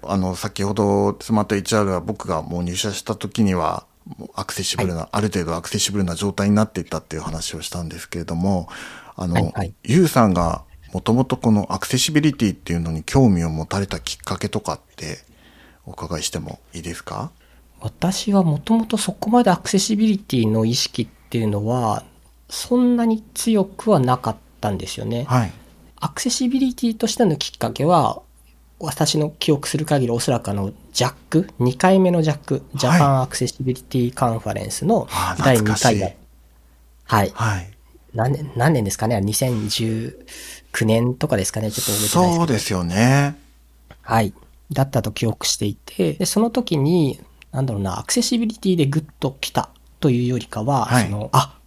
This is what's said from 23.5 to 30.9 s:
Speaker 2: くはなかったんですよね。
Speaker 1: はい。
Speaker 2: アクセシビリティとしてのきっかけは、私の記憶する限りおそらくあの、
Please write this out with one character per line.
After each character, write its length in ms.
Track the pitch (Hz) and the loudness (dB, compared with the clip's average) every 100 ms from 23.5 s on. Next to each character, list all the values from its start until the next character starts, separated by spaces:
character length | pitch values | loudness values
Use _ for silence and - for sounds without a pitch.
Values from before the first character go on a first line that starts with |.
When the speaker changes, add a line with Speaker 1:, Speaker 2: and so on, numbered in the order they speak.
| 214 | 2
Speaker 2:
く 260 | 196 - 226 | 2 -2 2
は 80 | 175 | 4
な 200 | 127 127 | 4 2
か 120 | 110 | 0
っ 60 | 110 _ _ | -6 _ _
た 100 | 107 | -4
ん 80 | 95 | -4
で 80 | - | -6
す 140 | - | -8
よ 40 | |
ね。 200 | 110 117 135 | -4 -4 0
Speaker 1:
は 200 | 127 98 | 0 0
い。 60 | - - - - - | -4 -20 -20 -20 -10
Speaker 2:
ア 120 | - | -8
ク 120 | - | -4
セ 80 | 247 | -4
シ 180 | - 254 | -2 0
ビ 120 | 262 | 0
リ 160 | 262 247 | 0 0
テ 100 | 233 | -4
ィ 80 | |
と 140 | 220 220 | -2 -4
し 80 | - | 2
て 80 | |
の 100 | 208 | 2
き 160 | 143 - | 2 -4
っ 60 | - | -4
か 140 | 113 | -6
け 120 | 110 | 0
は、 380 | 147 175 113 - - _ _ _ _ _ | 2 4 2 -2 -12 _ _ _ _ _
私 400 | 156 - 156 156 | -10 -2 0 0
の 120 | 151 | -2
記 200 | - - | -2 0
憶 180 | 143 - | 0 0
す 80 | 151 | -4
る 100 | 151 | 0
限 200 | 147 120 | 0 2
り 60 | |
お 80 | 120 | 0
そ 100 | - | 0
ら 80 | 120 | -2
く 120 | - | -2
あ 40 | |
の、 180 | 101 98 - - | -4 -4 -6 -10